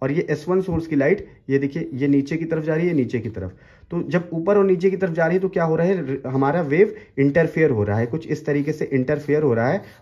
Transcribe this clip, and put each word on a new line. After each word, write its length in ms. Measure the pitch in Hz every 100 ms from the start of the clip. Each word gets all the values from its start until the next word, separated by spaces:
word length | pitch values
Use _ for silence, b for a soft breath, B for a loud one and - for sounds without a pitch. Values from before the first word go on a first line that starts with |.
और 100 | 135
ये 140 | 151 165
एस 140 | 147 175
वन 120 | 185
सोर्स 240 | 185 165 -
की 100 | 143
लाइट 300 | 143 190 B B -
ये 80 | 139
देखिए 300 | 139 160 165
ये 140 | 127 139
नीचे 280 | 139 135 165
की 80 | 160
तरफ 180 | 160
जा 100 | 156
रही 140 | 160 175
है, 60 |
नीचे 260 | 151 117 120
की 80 | 110
तरफ। 260 | 101 90 - b b -
तो 100 | 175 -
जब 200 | 170 170
ऊपर 260 | 165 170 202
और 60 |
नीचे 260 | 196 180 190
की 60 | 185
तरफ 160 | 185
जा 140 | 165 165
रही 100 | 185
है 40 |
तो 60 | 185
क्या 160 | 185
हो 120 | 165 160
रहा 100 | 175
है, 160 | 185
र-, 200 | 131 139 127
हमारा 340 | 135 139 170
वेव 320 | 143 160 214 B B -
इंटरफेयर 520 | 139 160 156 160 151
हो 140 | 110
रहा 140 | 104 107
है, 80 | 120
कुछ 200 | 160 -
इस 180 | 147 151
तरीके 260 | 143 147
से 120 | 151 -
इंटरफेयर 500 | 135 127 143 - 147
हो 120 | 147
रहा 140 | 113 123
है। 140 | 196 B B